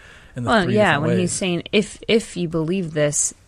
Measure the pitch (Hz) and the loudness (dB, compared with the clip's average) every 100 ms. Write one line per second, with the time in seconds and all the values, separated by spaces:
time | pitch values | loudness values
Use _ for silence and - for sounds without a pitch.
0 | - - - 123 120 226 180 208 196 143 | -20 -20 -16 -8 0 2 4 2 4 2
1 | 160 185 175 - 185 170 - 226 - - | 2 2 0 -2 -2 -4 0 0 0 -6
2 | - 220 - 175 170 165 160 196 165 156 | 0 0 0 -6 -4 -2 -2 -2 -2 0
3 | 147 147 - - | 0 0 -4 -6